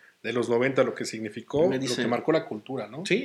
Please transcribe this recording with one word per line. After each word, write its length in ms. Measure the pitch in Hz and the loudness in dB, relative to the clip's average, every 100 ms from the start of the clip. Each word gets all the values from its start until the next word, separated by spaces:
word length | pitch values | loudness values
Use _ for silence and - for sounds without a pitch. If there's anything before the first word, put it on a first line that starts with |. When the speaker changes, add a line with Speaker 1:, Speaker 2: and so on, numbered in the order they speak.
| - _ | -20 _
Speaker 1:
de 100 | 110 | -4
los 160 | 120 117 | 0 2
noventa, 340 | 120 135 135 | 4 4 4
lo 120 | 139 | 2
que 100 | - | 0
significó, 640 | 110 110 110 - - 143 160 | -6 -6 -8 -10 -2 2 2
Speaker 2:
Me 80 | 131 | 2
Speaker 1:
lo 60 | |
Speaker 2:
dicen 220 | 131 120 | -2 -2
Speaker 1:
que 40 | 120 | 0
marcó 220 | 120 131 | 0 2
la 140 | 160 - | 0 0
cultura, 420 | 107 - 131 104 | -8 -8 -8 -8
¿no? 160 | 131 | -6
Speaker 2:
Sí, 180 | 196 196 | 0 0